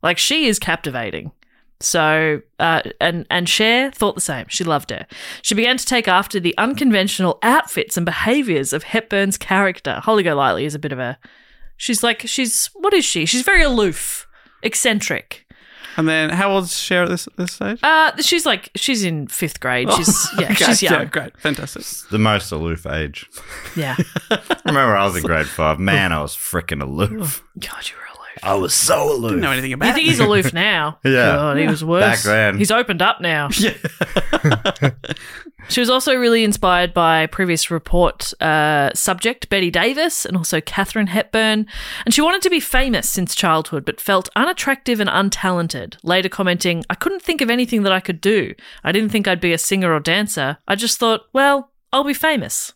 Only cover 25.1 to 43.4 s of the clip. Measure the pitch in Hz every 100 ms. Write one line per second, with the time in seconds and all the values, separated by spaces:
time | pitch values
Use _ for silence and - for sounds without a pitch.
25.1 | 90 80 80 73 - 78 76 98 98 92
26.1 | 80 73 - - 87 - 71 67 71 104
27.1 | 220 165 - _ - - - - - -
28.1 | - - - 190 196 180 - - - -
29.1 | 415 - - - 254 262 127 - 277 320
30.1 | 302 214 208 143 165 202 185 151 156 135
31.1 | 127 113 90 147 143 - 151 156 175 147
32.1 | 113 104 107 107 98 202 226 247 175 185
33.1 | - 175 156 143 - 208 - 165 - -
34.1 | 196 - 311 156 107 - - 139 - -
35.1 | - - - 320 _ - - 240 254 277
36.1 | 262 240 226 214 202 185 175 175 175 165
37.1 | 160 156 - 185 165 - 165 - 175 175
38.1 | - - - 160 156 151 151 139 - -
39.1 | 180 226 247 - 196 180 170 214 277 330
40.1 | - - 185 165 160 - - 196 220 202
41.1 | 185 - 220 220 214 214 - - - -
42.1 | 233 311 370 370 339 - 254 269 214 -
43.1 | - 175 -